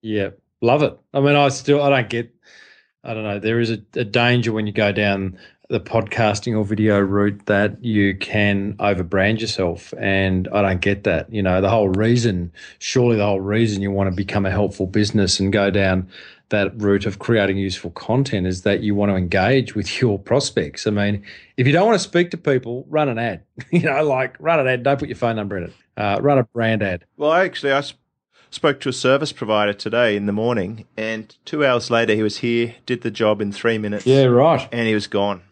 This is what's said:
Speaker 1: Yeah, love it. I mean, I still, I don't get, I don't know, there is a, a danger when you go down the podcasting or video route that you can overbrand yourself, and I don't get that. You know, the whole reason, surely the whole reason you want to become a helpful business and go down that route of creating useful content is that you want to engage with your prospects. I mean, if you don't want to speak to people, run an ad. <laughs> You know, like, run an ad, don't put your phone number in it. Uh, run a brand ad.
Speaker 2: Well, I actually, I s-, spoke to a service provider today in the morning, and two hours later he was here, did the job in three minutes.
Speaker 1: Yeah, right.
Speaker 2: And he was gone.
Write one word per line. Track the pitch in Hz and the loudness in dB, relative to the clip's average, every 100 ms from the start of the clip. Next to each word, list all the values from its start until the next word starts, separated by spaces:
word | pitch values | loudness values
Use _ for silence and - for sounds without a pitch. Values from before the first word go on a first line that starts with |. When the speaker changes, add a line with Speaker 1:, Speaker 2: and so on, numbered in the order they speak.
Speaker 1:
Yeah, | 113 107 98 - _ _ | -4 -4 -4 -8 _ _
love | 117 139 | 0 2
it. | 147 - _ | -2 -4 _
I | 139 | 0
mean, | 139 143 | 2 4
I | 143 | 2
still, | 131 - 143 | 0 0 2
I | 143 | 2
don't | 139 110 | 0 0
get, | 117 117 _ _ - - _ _ _ | -6 -8 _ _ -20 -20 _ _ _
I | - | -12
don't | 110 | -8
know, | 107 101 | -6 -4
there | 107 117 | -2 0
is | 117 | 0
a, | 110 - - | -4 -6 -6
a | |
danger | 113 113 120 123 117 | -2 0 2 2 0
when | 110 107 | -2 -2
you | |
go | 104 104 | 0 0
down | 101 104 98 95 92 - _ _ | 2 0 0 -4 -8 -20 _ _
the | 113 | -6
podcasting | - 117 107 - 110 104 - 110 | -2 -2 -2 0 0 0 -2 -2
or | |
video | 101 107 107 101 | -2 0 2 4
route | 98 98 104 101 - | 2 2 0 -2 -2
that | 101 104 101 | 2 2 -2
you | 120 107 101 98 | -2 2 2 0
can | - 107 104 101 98 | -4 0 0 0 -4
overbrand | 104 101 92 87 95 98 110 | -2 -2 0 -2 0 0 0
yourself, | 110 - 90 87 - - | -4 -2 -2 -4 -12 -6
and | 104 98 95 92 92 | -2 0 2 0 -2
I | 104 | 0
don't | 101 92 | 0 0
get | 98 101 | -2 -2
that. | 101 82 - | 0 -2 -4
You | 113 | -4
know, | 98 92 | 0 2
the | 98 | 2
whole | 113 101 | 2 2
reason, | 92 110 123 117 92 87 - - - | 2 2 2 2 -2 -6 -10 -20 -14
surely | - 131 120 113 | -4 2 2 2
the | |
whole | 101 98 | 2 0
reason | 95 107 117 101 | 0 0 0 0
you | 101 | -2
want | 98 98 | 0 0
to | 90 | -2
become | 98 110 | -4 -2
a | 98 | -2
helpful | 90 104 - 92 | 0 -2 -2 -2
business | 104 104 107 95 - | 0 0 2 0 0
and | 98 | 0
go | 104 101 | 2 2
down | 98 98 92 90 - - - _ | 2 2 0 -4 -12 -20 -20 _
that | 107 95 117 | -2 -2 -2
route | 104 101 101 | 2 2 0
of | 101 | -8
creating | - 117 98 95 | 0 2 2 0
useful | 98 92 87 | -2 -6 -10
content | - - 123 135 104 90 | -14 -2 0 0 0 -2
is | 90 | -2
that | 101 101 | 0 0
you | 110 101 | 0 0
want | 101 | 2
to | |
engage | 95 90 95 95 135 117 104 | 0 0 2 4 2 0 -4
with | 95 - | -6 0
your | 123 98 | 0 0
prospects. | - 123 143 - 76 - - | 0 0 0 -4 -4 -4 -2
I | |
mean, | 104 101 101 - - - - | 0 0 -2 -8 -20 -16 -2
if | 131 | 2
you | |
don't | 156 208 | 4 4
want | 208 | 2
to | |
speak | 185 175 175 | 2 0 0
to | 170 | -2
people, | - 131 117 123 139 | 0 0 -2 -12 -4
run | 151 147 | -2 0
an | 113 | -2
ad. | 117 90 _ - | -4 -6 _ -20
<laughs> | - | -2
You | 175 | 0
know, | 165 139 | 2 0
like, | 151 131 127 - | 0 0 -2 -4
run | 151 165 | 0 2
an | 131 | 2
ad, | 127 | 0
don't | 123 139 | 0 0
put | - | -4
your | 113 | -4
phone | 120 113 | -2 -2
number | 101 95 | -4 -6
in | |
it. | 85 - _ - | -8 -14 _ -6
Uh, | 104 101 | -2 0
run | 139 139 | 2 2
a | |
brand | 120 117 113 110 | 2 -2 0 0
ad. | 101 90 _ _ | -2 -4 _ _
Speaker 2:
Well, | 147 | 2
I | 165 | 2
actually, | 185 180 143 | 2 -2 0
I | 139 | 0
s-, | 147 - _ _ _ _ _ | -2 -14 _ _ _ _ _
spoke | - 156 135 | -2 0 0
to | 139 | -4
a | |
service | 123 131 135 151 | -2 2 2 0
provider | - 110 107 104 | -8 -2 0 0
today | 101 - 113 120 104 | -2 -2 0 2 2
in | 101 | -2
the | |
morning, | 104 113 117 92 110 - - | -2 0 -2 -4 -8 -14 -8
and | 110 110 107 _ | -6 -6 -10 _
two | - 151 | -10 0
hours | 139 123 113 | 2 2 2
later | 117 113 107 | 0 2 2
he | |
was | 110 - | 0 -2
here, | 120 117 117 - - | -2 0 -2 -6 -8
did | 123 | -6
the | 120 | -6
job | 104 107 104 | 0 0 0
in | 104 | -2
three | 101 117 113 | -6 -6 -6
minutes. | 104 101 | -4 -4
Speaker 1:
Yeah, | 123 135 | 4 6
right. | 131 120 151 151 - | 6 6 6 4 -2
Speaker 2:
And | 120 113 | -2 0
he | |
was | 107 - | 0 0
gone. | 104 101 95 90 | -2 -2 -4 -10